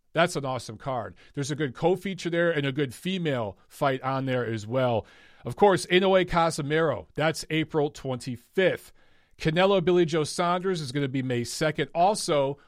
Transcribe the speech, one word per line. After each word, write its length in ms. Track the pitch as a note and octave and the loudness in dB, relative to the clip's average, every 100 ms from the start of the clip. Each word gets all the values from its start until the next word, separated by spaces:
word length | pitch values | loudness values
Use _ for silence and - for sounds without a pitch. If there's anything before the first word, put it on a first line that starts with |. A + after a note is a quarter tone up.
| _ | _
That's 220 | D3+ F3 | 0 0
an 100 | D3+ | 0
awesome 320 | C3+ B2+ - G#2+ | -6 -6 -8 -10
card. 380 | C3+ B2+ G2+ - - | -6 -6 -6 -12 -12
There's 180 | C#3+ C3+ | -8 -6
a 40 | C#3 | -4
good 160 | C#3+ | -4
co-feature 580 | - E3 F#3 G3 F#3 E3+ | 0 0 0 -2 -6 -4
there 200 | E3+ E3+ | 0 0
and 160 | D3+ C#3 | 0 -2
a 60 | |
good 200 | C3+ C3+ | -2 -4
female 640 | - F3+ F#3 D#3+ B2+ G#2 - _ | -4 -6 -2 -2 -2 -4 -8 _
fight 340 | - C#3 C3 | -4 -2 -2
on 240 | C3+ C3+ C3 | -2 -4 -2
there 180 | B2+ | -2
as 220 | A2+ A2+ G#2 | -2 -6 -4
well. 400 | B2+ B2+ A2 - - - - | 0 2 0 -4 -12 -20 -14
Of 100 | - | -10
course, 320 | - G3+ F3+ - | 4 4 4 2
Inoue 400 | F3+ F#3+ F#3+ F3+ | 2 4 4 4
Casimiro, 800 | F3 E3 D#3+ C#3 D#3 E3 G#2+ - | 2 0 0 -2 0 0 -2 -6
that's 320 | - D#3 D#3 - | -2 -2 -2 -4
April 420 | D#3 D3+ D3+ D3 | -4 -2 0 -2
twenty-fifth. 1040 | - C3+ B2+ - A#2 _ - F3+ - - - _ _ _ - | -4 -6 -6 -6 -10 _ 2 2 2 -6 -20 _ _ _ -4
Canelo 440 | D#3+ E3 F#3+ G3 | 0 4 4 4
Billy 220 | F3 F3+ | 4 4
Joe 200 | E3 D#3+ | 4 2
Saunders 560 | C#3+ - F3 F3+ F#3+ F3 | -2 -2 0 0 -2 -4
is 100 | C#3 | -4
gonna 180 | C#3+ C#3 | -2 -2
be 140 | C3+ | -2
May 220 | B2+ A#2+ | -2 -2
second. 460 | A#2 - D#3 D3+ C#3 | -4 -2 -2 0 -2
Also, 640 | E3+ F#3 A3 - D3 C#3 C#3 | 2 2 2 0 2 0 -2